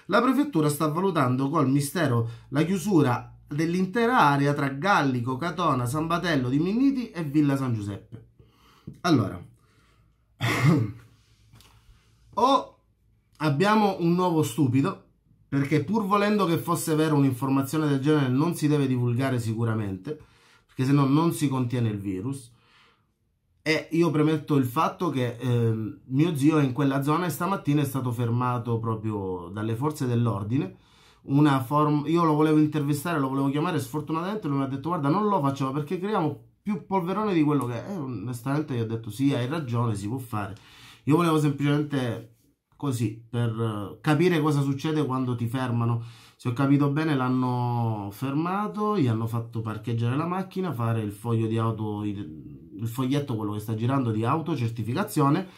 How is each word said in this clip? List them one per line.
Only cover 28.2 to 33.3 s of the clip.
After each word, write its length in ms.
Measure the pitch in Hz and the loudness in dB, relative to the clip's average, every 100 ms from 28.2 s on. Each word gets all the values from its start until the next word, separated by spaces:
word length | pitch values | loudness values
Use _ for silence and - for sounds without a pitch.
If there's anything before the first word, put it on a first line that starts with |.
| 117 117 123 123 113 113 | 0 0 0 -2 -2 -4
proprio 720 | 113 107 107 107 95 90 85 | -2 -4 -4 -4 -4 -6 -8
dalle 220 | 98 110 | -6 -4
forze 320 | 113 147 147 127 | -2 -4 -2 0
dell'ordine. 720 | 120 120 98 101 131 185 - _ _ - _ | 2 0 0 -2 -2 -2 -8 _ _ -20 _
Una 380 | - 139 151 135 | 0 4 4 4
form-, 440 | 120 147 151 147 143 | 0 0 2 0 0
io 180 | 170 | 2
lo 100 | 165 | 2
volevo 240 | 151 156 151 | 2 4 4
intervistare, 600 | 151 151 143 143 175 160 | 4 2 0 -2 -2 -2
lo 100 | |
volevo 220 | 135 | -2